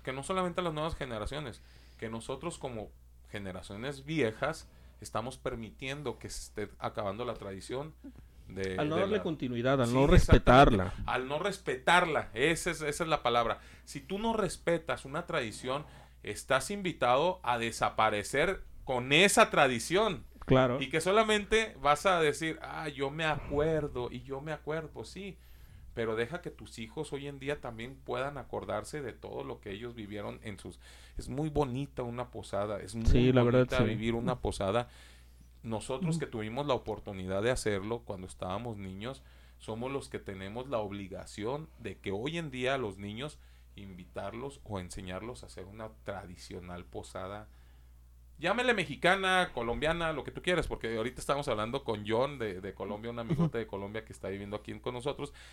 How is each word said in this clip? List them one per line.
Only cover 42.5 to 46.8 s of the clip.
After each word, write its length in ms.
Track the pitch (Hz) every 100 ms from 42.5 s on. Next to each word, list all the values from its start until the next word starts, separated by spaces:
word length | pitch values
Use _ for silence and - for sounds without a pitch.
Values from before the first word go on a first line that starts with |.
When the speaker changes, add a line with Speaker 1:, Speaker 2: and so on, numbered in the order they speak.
Speaker 1:
día 240 | 127 127
a 40 | 139
los 180 | 110 95
niños 400 | 101 110 147 - - - - -
invitarlos 840 | 98 90 90 - 98 113 135 -
o 160 | - 98
enseñarlos 600 | 90 - 92 92 113 123
a 40 | 107
hacer 200 | - 92
una 220 | 107 110 -
tradicional 800 | - 98 98 90 - 92 87 87